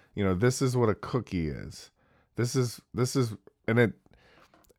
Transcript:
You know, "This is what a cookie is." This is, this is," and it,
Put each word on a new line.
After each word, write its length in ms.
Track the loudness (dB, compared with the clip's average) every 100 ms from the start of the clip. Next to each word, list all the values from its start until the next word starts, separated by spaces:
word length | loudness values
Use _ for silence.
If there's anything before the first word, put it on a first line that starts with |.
| _ -2
You 80 |
know, 100 | 0 2
"This 260 | 2 2
is 160 | 0 2
what 120 | 2
a 60 | 0
cookie 520 | -2 -6 -4 -4 -4
is." 420 | -6 -12 -16 -20 _ _ _ _ -6
This 200 | -2 0
is, 240 | -2 -4 _
this 220 | -4 -2 0
is," 180 | -2 -4 -18 _ 0
and 120 | 4
it, 140 | 4 2 _ -20 _ -20 _ _ _